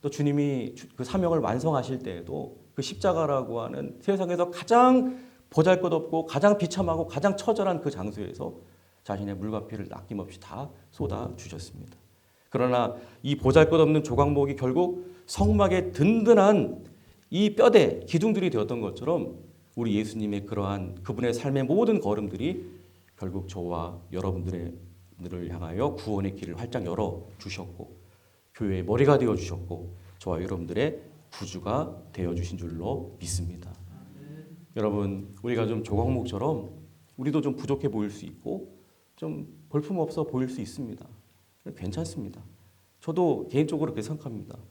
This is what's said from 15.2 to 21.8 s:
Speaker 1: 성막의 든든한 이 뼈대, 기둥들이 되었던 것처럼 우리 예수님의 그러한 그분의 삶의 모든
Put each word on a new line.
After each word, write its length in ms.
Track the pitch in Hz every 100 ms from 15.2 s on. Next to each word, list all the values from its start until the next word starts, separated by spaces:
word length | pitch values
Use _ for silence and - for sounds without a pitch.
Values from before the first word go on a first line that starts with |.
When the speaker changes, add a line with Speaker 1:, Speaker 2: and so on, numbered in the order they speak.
| -
Speaker 1:
성막의 640 | - 202 208 196 185 180
든든한 1000 | - 156 226 214 220 196 285 - - - - - - _
이 260 | 170 208 208
뼈대, 460 | 240 233 131 -
기둥들이 480 | - 170 214 208 185
되었던 320 | 117 104 120
것처럼 560 | 104 - 123 170 87 - - - _ -
우리 200 | 117 101
예수님의 500 | 107 110 104 101 101
그러한 500 | 101 98 101 92 92
그분의 300 | - 110 120
삶의 300 | 117 139 139
모든 360 | 131 180